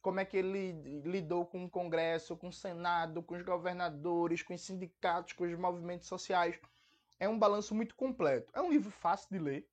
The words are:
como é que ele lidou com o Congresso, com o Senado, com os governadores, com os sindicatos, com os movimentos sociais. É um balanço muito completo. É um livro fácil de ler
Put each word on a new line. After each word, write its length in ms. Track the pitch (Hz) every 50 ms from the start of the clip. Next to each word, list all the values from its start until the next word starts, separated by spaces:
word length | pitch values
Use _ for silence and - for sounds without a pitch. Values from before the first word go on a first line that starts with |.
como 180 | - 185 185 190
é 60 | 190
que 120 | 190 -
ele 640 | 190 185 190 196 196 190 185 170 156 147 135 143 147
lidou 440 | 139 170 180 196 170 151 175 175 175
com 180 | 175 - 185 180
o 60 | 175
Congresso, 680 | - 185 180 170 165 165 165 165 165 160 160 - 170
com 100 | 160 -
o 60 | 180 170
Senado, 680 | - - 196 175 170 175 170 175 170 165 165 160 170
com 140 | 165 - 170
os 80 | 175 175
governadores, 960 | 185 180 175 170 180 180 180 180 170 151 143 151 175 170 170 170 170 165 170
com 120 | - - 180
os 80 | 170
sindicatos, 720 | - - 190 185 185 170 _ _ - 185 170 170 160 - -
com 100 | - 175
os 100 | 175 170 170
movimentos 480 | 185 180 175 175 170 175 180 175 -
sociais. 500 | - 190 180 - - 190 180 175 175 170 - - _ _ _ _ _ _ _ _ _ _ _
É 100 | 180 202
um 80 | 226
balanço 380 | 220 214 208 202 208 208 - 214
muito 180 | 214 226 226 -
completo. 580 | - 254 262 254 - 175 147 135 120 117 - -
É 60 | 247
um 100 | 370 359
livro 180 | 302 302 196 208
fácil 380 | - - - 170 180 202 - _
de 80 | 196
ler 320 | 190 160 143 139 151 151 _